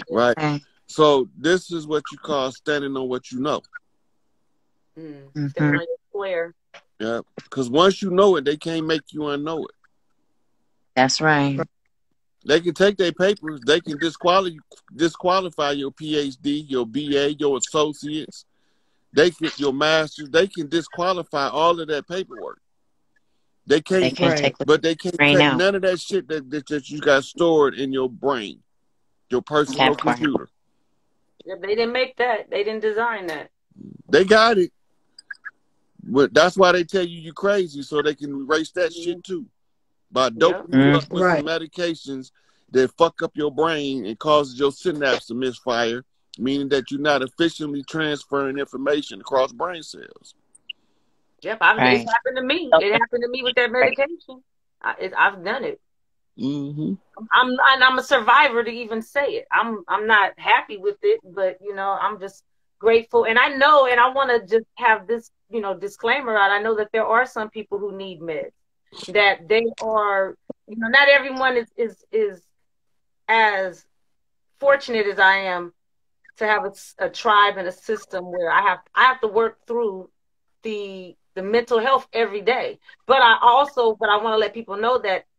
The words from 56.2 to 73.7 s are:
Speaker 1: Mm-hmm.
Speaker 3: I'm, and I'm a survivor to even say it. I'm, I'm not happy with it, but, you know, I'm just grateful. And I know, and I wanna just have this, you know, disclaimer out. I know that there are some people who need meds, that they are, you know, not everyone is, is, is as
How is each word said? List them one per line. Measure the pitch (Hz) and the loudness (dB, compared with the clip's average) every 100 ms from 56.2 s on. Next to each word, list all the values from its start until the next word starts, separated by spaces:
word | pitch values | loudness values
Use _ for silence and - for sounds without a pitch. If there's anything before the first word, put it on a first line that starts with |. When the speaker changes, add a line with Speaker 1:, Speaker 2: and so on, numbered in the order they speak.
| _ - | _ -8
Speaker 1:
Mm-hmm. | 131 147 143 147 156 196 _ - 220 | -6 -6 -8 -6 -6 -6 _ -20 0
Speaker 3:
I'm, | 226 254 | 2 2
and | 254 269 262 | 2 2 4
I'm | 262 262 | 4 2
a | |
survivor | 262 269 220 269 294 233 | 0 0 4 4 4 0
to | 233 | -4
even | 233 220 220 | -8 -8 -8
say | - 285 269 131 | -6 -4 -4 -6
it. | - | -2
I'm, | 170 233 208 175 | -2 -2 -6 -6
I'm | 196 214 | -4 2
not | 214 185 - | 4 2 -2
happy | 175 247 - 202 | 0 0 0 -6
with | 202 202 | -6 -2
it, | 208 226 | 0 0
but, | 185 190 185 185 | -4 -4 -4 -4
you | 202 196 | -10 -6
know, | 196 185 | -4 -2
I'm | 190 208 | -4 -6
just | 190 - _ _ _ _ | -12 -18 _ _ _ _
grateful. | 214 226 226 240 220 | 2 2 2 2 2
And | 233 | 2
I | 294 | 2
know, | 269 285 302 254 | 4 6 6 6
and | 240 | 4
I | 254 | 2
wanna | 262 262 233 185 | 2 0 0 0
just | 226 - - | -2 -2 -2
have | 240 214 185 | 0 0 -2
this, | 233 - _ _ | -8 -8 _ _
you | 220 | -8
know, | 202 180 | -6 -6
disclaimer | 202 - 233 277 247 214 | -10 -6 -2 -2 0 0
out. | 196 | 2
I | 202 | 2
know | 220 214 | -2 -2
that | 208 | -2
there | 220 214 | -2 0
are | 226 254 | 0 0
some | 233 214 | -6 -10
people | 220 - 202 | -12 -10 -8
who | 202 196 | -8 -10
need | 196 165 | -14 -12
meds, | 165 147 - - _ _ _ - - | -10 -10 -10 -16 _ _ _ -20 -4
that | 202 202 180 165 | 2 2 2 0
they | 220 233 - | 0 0 -4
are, | 220 214 202 196 190 - - - - | -2 0 0 0 -2 -6 -18 -20 -14
you | 220 | -8
know, | 226 | 2
not | 269 277 | 4 6
everyone | 277 269 262 262 240 | 4 2 -2 -2 -2
is, | 233 - | -4 -6
is, | 226 196 _ | -6 -8 _
is | 220 208 180 _ _ _ _ _ _ _ _ - | -2 -2 -6 _ _ _ _ _ _ _ _ 0
as | 226 214 196 185 | 2 4 0 -4